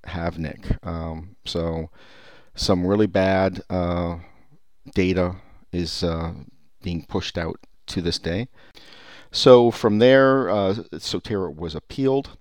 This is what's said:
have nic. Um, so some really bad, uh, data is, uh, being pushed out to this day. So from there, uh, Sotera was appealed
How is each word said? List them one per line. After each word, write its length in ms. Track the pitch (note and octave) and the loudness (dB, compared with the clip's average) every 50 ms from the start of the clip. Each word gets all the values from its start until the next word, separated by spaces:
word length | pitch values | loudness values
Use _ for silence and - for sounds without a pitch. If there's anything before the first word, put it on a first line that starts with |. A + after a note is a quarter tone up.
| - | -14
have 340 | - - F2+ E2 E2+ E2+ | -12 -10 -6 -6 -6 -6
nic. 220 | E2 D#2+ C#2+ - - - - - - - | -6 -8 -8 -10 -12 -4 -4 -4 -4 -4
Um, 540 | F2 E2 E2 E2 E2 D#2+ D#2+ E2+ G2 - - - | -8 -8 -6 -8 -8 -10 -12 -14 -16 -20 -16 -14
so 440 | - - E2+ E2 E2 E2 E2 D#2+ - - - - - - - - - - - - - - | -8 -6 -4 -4 -4 -4 -6 -8 -10 -14 -20 -20 -20 -20 -20 -20 -20 -20 -20 -20 -20 -10
some 320 | - - - G2 F2+ F2+ | -6 -2 0 0 2 2
really 220 | F#2 G2+ G#2+ G#2+ | 2 2 2 2
bad, 540 | G2 - G2 F#2+ F#2+ F#2+ F#2+ F#2+ F#2+ F2+ F#2 - - | 2 2 2 2 2 2 2 2 0 -2 -6 -10 -6
uh, 480 | F#2+ F2+ F2 F2 F2 F2 F2 E2+ E2+ E2+ F2 - - - - - - - - - - - - - - | -4 -2 -2 -2 -2 -2 -4 -4 -6 -8 -12 -20 -20 -20 -20 -20 -20 -20 -20 -20 -20 -20 -20 -6 -2
data 440 | G2+ F#2 F#2 F#2 F#2 F2+ F2+ F#2 - - - - - - - | 0 0 2 2 0 0 -2 -4 -10 -16 -20 -20 -20 -16 -8
is, 320 | - F2 F2 E2 - - F#2 | -6 -6 -4 -4 -6 -4 -4
uh, 300 | E2+ E2 E2 E2 E2 E2+ D2 C#2+ - - - - - - - - | -4 -2 -4 -6 -6 -8 -10 -16 -20 -20 -20 -20 -20 -20 -12 -10
being 220 | F2+ E2+ E2 - | -8 -8 -8 -8
pushed 320 | - - F#2+ E2+ - - | -6 -6 -6 -6 -6 -8
out 240 | F2+ E2 D#2+ D#2+ - - - - - - | -6 -6 -6 -8 -12 -18 -20 -20 -20 -18
to 140 | - - F#2+ | -8 -8 -4
this 180 | E2 E2+ E2 - | -4 -4 -4 -4
day. 300 | - E2 E2+ G2+ B2 - - - - - - - - - - - - - - - - - | -6 -6 -6 -6 -6 -8 -12 -20 -20 -20 -20 -20 -20 -20 -20 -20 -20 -20 -20 -20 -20 -10
So 400 | - - - C3 B2+ A#2+ A#2+ A#2+ | -6 4 8 10 10 10 8 4
from 280 | A2+ - - A2 G#2 G#2+ | 2 2 0 2 4 6
there, 500 | A#2+ B2+ C3+ C3+ C3+ C3+ C3+ C3+ B2+ F2 | 6 6 8 8 6 4 4 2 0 0
uh, 240 | G2+ G#2 G2 F#2+ G2+ A2+ - - - | 0 0 0 0 -2 -4 -6 -12 -14
Sotera 600 | E2 - - - F2+ - - A2 G2 F#2 E2 D2 | -12 -8 -6 -8 -6 -6 -4 -4 -4 -4 -6 -8
was 200 | D#2 F2 E2 D#2+ | -10 -10 -10 -10
appealed 560 | F2 _ _ - - C3+ C3+ C3+ C#3 C3+ - - - | -10 _ _ -6 -2 0 0 0 0 -2 -6 -18 -20